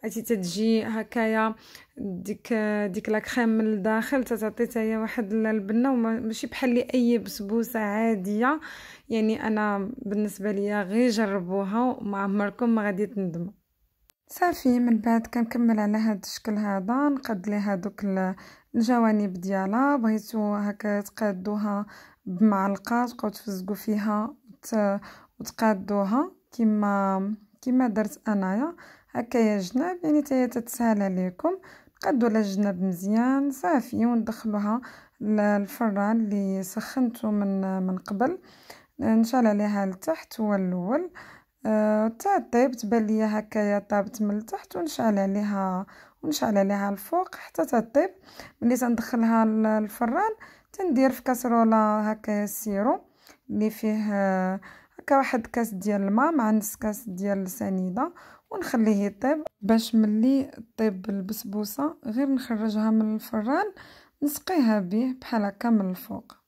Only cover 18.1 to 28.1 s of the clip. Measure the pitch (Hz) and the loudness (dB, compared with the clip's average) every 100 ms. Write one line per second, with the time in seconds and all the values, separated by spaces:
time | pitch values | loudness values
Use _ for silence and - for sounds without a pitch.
18.1 | 190 185 190 - - _ - 226 240 226 | 0 -2 -4 -12 -20 _ 0 2 4 4
19.1 | 214 208 185 185 196 190 220 277 285 226 | 4 0 -4 -2 -2 0 2 2 2 2
20.1 | 220 214 226 208 208 208 202 214 202 202 | 0 -2 -2 0 0 -2 -4 -2 -2 -4
21.1 | - 214 185 185 208 208 202 208 - - | -4 -2 -2 -4 -4 -2 -2 -4 -12 -20
22.1 | _ - 180 214 196 196 196 - 240 240 | _ -10 2 4 4 2 -2 -2 0 -2
23.1 | 240 214 208 - 190 185 202 - 208 208 | -2 -6 -6 -8 -8 -6 -6 -2 -2 0
24.1 | 208 220 302 _ - - 226 208 202 - | 0 -2 -8 _ -20 -4 0 2 0 -6
25.1 | - - _ - - 226 202 196 202 196 | -20 -20 _ -14 0 0 0 0 -2 2
26.1 | 233 349 - _ - 226 214 208 202 196 | 0 -2 -6 _ 0 2 2 2 2 2
27.1 | 190 196 214 - _ - 254 254 202 214 | 0 -2 -6 -10 _ 0 2 2 0 -2